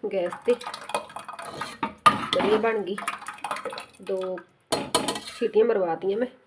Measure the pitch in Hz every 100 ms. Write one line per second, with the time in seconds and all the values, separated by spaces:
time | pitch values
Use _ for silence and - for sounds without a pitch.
0 | 214 196 175 175 - 240 - - - -
1 | - - - - - - - - - -
2 | - - - - 202 214 226 214 180 202
3 | - - - - - - - - - -
4 | 190 190 185 185 - _ _ - - -
5 | - - - - 233 208 233 220 180 165
6 | 185 202 247 -